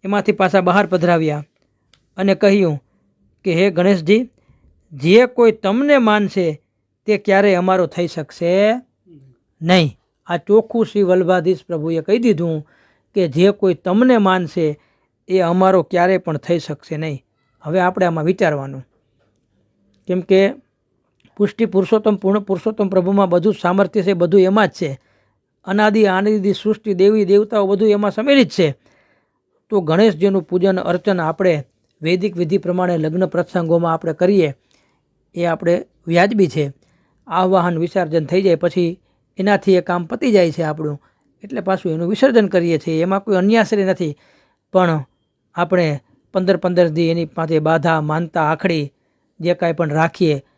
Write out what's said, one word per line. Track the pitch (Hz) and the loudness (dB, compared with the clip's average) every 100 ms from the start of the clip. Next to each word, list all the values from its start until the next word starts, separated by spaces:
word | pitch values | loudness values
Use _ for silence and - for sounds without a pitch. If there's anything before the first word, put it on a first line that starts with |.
એમાંથી | 190 202 202 | -4 -4 -2
પાછા | 208 190 196 | 0 2 2
બહાર | 180 190 180 | 2 0 0
પધરાવ્યા | 180 175 170 156 147 147 _ _ _ _ _ _ - | 0 0 0 0 -4 -10 _ _ _ _ _ _ -4
અને | 196 185 | -2 2
કહ્યું | 202 202 175 143 _ _ _ _ _ _ | 2 2 0 -2 _ _ _ _ _ _
કે, | 190 | -4
"હે | 165 196 | 0 0
ગણેશજી, | 165 185 185 156 214 254 _ _ _ _ _ _ | 2 0 0 2 0 0 _ _ _ _ _ _
જે | 143 156 220 247 | -4 4 4 4
કોઈ | 247 233 | 2 2
તમને | 220 190 226 285 277 | 2 -2 -2 2 2
માનશે | 226 214 196 196 170 147 _ _ _ _ - | 4 2 0 -2 -4 -6 _ _ _ _ -4
તે | 202 | -4
ક્યારેય | 208 196 202 180 | 2 2 4 2
અમારો | 185 185 170 | 2 0 0
થઈ | - 175 | -4 -6
શકશે | 165 143 - 170 185 208 247 - _ 180 151 135 _ _ - | -6 -12 -6 -2 2 0 -2 -8 _ _ -20 _ _ _ -8
નહીં." | 165 185 151 - _ _ - | 2 4 2 -4 _ _ -8
આ | 175 | -6
ચોખ્ખું | - 214 220 233 220 | 2 0 2 -4 -2
શ્રી | 208 | 0
વલ્લભાધીશ | 185 185 175 185 170 180 - | 2 2 2 0 0 -4 -4
પ્રભુએ | 165 160 165 | -6 -4 -4
કહી | 156 233 | -2 0
દીધું | 233 165 170 156 151 _ _ _ _ 202 | 2 0 -2 -6 -10 _ _ _ _ -4
કે | 170 | -2
જે | 139 196 | 2 2
કોઈ | 202 190 | 2 -2
તમને | 165 180 202 254 233 | -2 -2 0 2 4
માનશે | 190 185 165 175 156 147 _ _ _ _ - | 2 0 -2 -4 -4 -4 _ _ _ _ -4
એ | 185 | 0
અમારો | 170 180 190 190 | 0 2 4 2
ક્યારેય | - 175 180 185 | 2 0 2 0
પણ | 175 151 | -2 -8
થઈ | - 170 | -4 -4
શકશે | - 147 - 156 | -4 -12 -10 -10
નહીં. | 160 139 _ _ _ _ | -8 -10 _ _ _ _
હવે | 151 185 | -4 0
આપણે | 180 190 180 | 0 0 -2
આમાં | 165 | 0
વિચારવાનું, | 156 190 180 147 135 135 - _ _ _ _ _ _ _ _ _ _ _ - | -2 0 0 -2 -8 -14 -18 _ _ _ _ _ _ _ _ _ _ _ -6
કેમ | 185 | -6
કે | 180 190 196 - _ _ _ _ _ _ _ - | 2 2 2 -2 _ _ _ _ _ _ _ -4
પુષ્ટિ | 208 - 226 | -4 -2 -2
પુરુષોત્તમ, | 185 185 220 214 202 | 0 0 0 0 -2
પૂર્ણ | 190 208 | 0 -2
પુરુષોત્તમ | 202 180 226 220 202 | -2 -4 -4 -4 0
પ્રભુમાં | 190 175 196 190 | 0 0 0 2
બધું | 175 196 | 2 0
જ | - | 0
સામર્થ્ય | 175 190 196 214 | -2 0 0 0
છે, | 180 | -2
બધું | 180 170 196 | 0 2 4
એમાં | 185 208 185 | 4 2 0
જ | |
છે. | - 156 135 _ _ _ _ _ _ - | -2 -8 -8 _ _ _ _ _ _ -6
અનાદિ | 202 214 214 202 | 0 2 2 2
આનંદી | 185 208 214 196 | 2 0 0 -2
સૃષ્ટિ, | 185 214 214 214 | -2 -4 -4 -4
દેવી | 180 202 220 185 | 2 2 2 2
દેવતાઓ | 202 214 220 196 | 2 2 -2 -2
બધું | 196 220 | 0 2
એમાં | 208 208 | 2 0
સમેલિત | 202 277 277 180 | -2 2 2 2
છે. | - 156 - _ _ _ _ _ _ _ _ - | 0 -2 -2 _ _ _ _ _ _ _ _ -4
તો | 208 | -4
ગણેશજીનું | 156 170 220 160 196 190 | 0 2 2 2 0 0
પૂજન | - 180 190 180 | -2 0 0 0
અર્ચન | 175 175 208 180 | -2 -4 -2 -2
આપણે | 160 165 185 151 - _ _ _ | -4 0 0 0 -4 _ _ _
વૈદિક | 160 180 208 175 | -4 -2 -2 -4
વિધિ | 160 196 | -2 -2
પ્રમાણે | 165 180 180 170 | -2 -2 -2 -2
લગ્ન | 156 175 180 | -2 -2 -2
પ્રસંગોમાં | 170 170 180 165 170 170 | -2 -4 -4 0 0 0
આપણે | 165 165 | -2 -4
કરીએ | 151 180 202 151 131 _ _ _ _ _ _ _ 175 | -2 2 2 0 -4 _ _ _ _ _ _ _ -6
એ | 170 | -4
આપણે | 160 170 175 - _ 165 | -2 0 -2 -4 _ -2
વ્યાજબી | 170 202 220 170 | 0 2 2 0
છે. | 156 143 - _ _ _ _ - | 0 -6 -8 _ _ _ _ -8
આવાહન | 170 185 185 175 160 | -2 0 0 0 -2
વિસર્જન | 170 190 160 165 147 | -4 -4 -2 -2 -2
થઈ | 185 | 0
જાય | 190 165 | 0 0
પછી | 175 180 170 185 _ _ _ - | -2 -2 -4 -6 _ _ _ -6
એનાથી | 196 196 202 | 0 0 2
એ | 185 | 0
કામ | 180 175 165 | 0 -6 -6
પતી | 226 262 | -4 0
જાય | 202 170 | 2 2
છે | 156 | -2
આપણું, | 156 151 151 143 _ _ _ _ | -6 -6 -8 -8 _ _ _ _
એટલે | 202 240 | -12 -8
પાછું | 180 190 180 | -4 -4 -4
એનું | 160 170 | -4 -4
વિસર્જન | 214 269 233 202 | 0 4 4 2
કરીએ | 185 170 160 | 0 0 -2
છીએ, | 170 160 | -2 -2
એમાં | 175 196 | 0 -2
કોઈ | 208 185 | 0 0
અન્યાશ્રય | 196 226 208 208 190 | 2 2 0 0 -2
નથી. | 175 160 143 _ _ _ _ _ | -2 -4 -8 _ _ _ _ _
પણ | 185 175 156 131 _ _ _ _ - | 0 2 0 -6 _ _ _ _ -6
આપણે | 170 180 160 143 _ _ _ | -2 0 0 -4 _ _ _
પંદર | 190 185 180 | -4 -2 0
પંદર | 180 180 170 | 0 2 2
દી | 156 165 | 2 -2
એની | 165 160 | -2 -4
પાસે | - 160 156 | -6 -2 0
બાધા, | 156 165 165 160 | 0 0 0 0
માનતા, | 151 156 170 170 | -2 -4 -4 -2
આખડી | 151 160 185 160 143 _ _ _ _ - | -2 -2 -2 -4 -6 _ _ _ _ -8
જે | 170 | -4
કાંઈ | 170 170 | -2 -2
પણ | 160 160 | -2 -4
રાખીએ | 156 160 - 165 139 _ | 0 -2 0 -2 -2 _